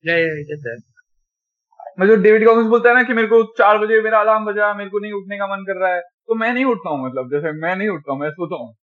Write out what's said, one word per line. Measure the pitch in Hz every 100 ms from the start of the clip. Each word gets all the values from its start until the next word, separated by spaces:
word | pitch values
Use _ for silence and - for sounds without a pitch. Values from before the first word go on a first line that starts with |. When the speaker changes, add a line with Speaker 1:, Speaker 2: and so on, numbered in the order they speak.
| 160
Speaker 1:
या, | 170
या, | 165
I | 151
get | 147 151
that। | 123 117 _ _ _ _ _ _ _ _ _ _ - -
Speaker 2:
मतलब | 190 220
David | 202 214 220
Goggins | 226 226
बोलता | 233 233
है | 240
ना |
कि | 247
मेरे | 226 220
को | 226 220 -
चार | 208 214
बजे | 214 220
मेरा | 220 220
alarm | 208 220 208
बजा, | 202 208
मेरे | 202 202
को | 202
नहीं | 208
उठने | 202 190 202
का | 196
मन | 196
कर | 190 190
रहा | 185 175
है, |
तो | 175 _ - 226
मैं | 226
नहीं | 247 269
उठता | 233 170
हूँ, | 143 131
मतलब | 127 127
जैसे | 147 156
मैं | 151 160 185
नहीं | 208
उठता | 175 143
हूँ, | 139
मैं | 151
सोता | 156 170 165
हूँ। | 120 _